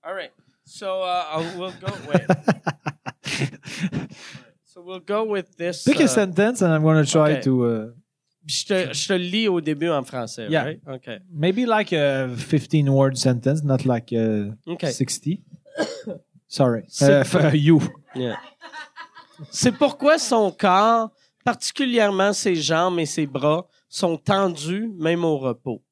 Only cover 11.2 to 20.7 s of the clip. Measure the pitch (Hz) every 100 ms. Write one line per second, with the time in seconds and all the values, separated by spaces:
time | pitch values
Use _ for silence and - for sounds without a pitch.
11.2 | 185 165 165 196 247 220 214 170 143 135
12.2 | 131 123 - 156 - 160 139 135 135 131
13.2 | 135 120 127 156 147 135 131 120 120 117
14.2 | 113 107 101 107 - 170 165 123 127 -
15.2 | 147 185 _ - _ - - 554 494 175
16.2 | _ _ _ - 131 117 - - 139 143
17.2 | 135 180 156 151 147 160 - - _ 131
18.2 | 123 104 - _ - - - - - -
19.2 | - _ 151 - 247 - 285 - 285 320
20.2 | - 233 208 175 202